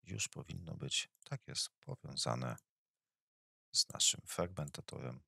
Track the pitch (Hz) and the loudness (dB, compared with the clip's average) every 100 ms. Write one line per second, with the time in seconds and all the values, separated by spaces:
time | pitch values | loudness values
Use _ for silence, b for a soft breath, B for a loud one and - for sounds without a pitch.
0 | - 101 - - - 87 85 - 135 - | -4 -2 -2 -2 -6 -6 -4 -4 0 0
1 | - _ - 139 - - - _ - - | -2 _ -6 -6 -4 -2 -2 _ -10 -8
2 | - - - 58 62 57 _ _ _ _ | -6 -2 2 2 0 -4 _ _ _ _
3 | _ _ _ _ _ _ _ - - - | _ _ _ _ _ _ _ 2 2 6
4 | - - - - 87 92 73 - - 67 | 4 4 -2 0 2 0 -4 -6 -8 -6
5 | 65 65 | -6 -8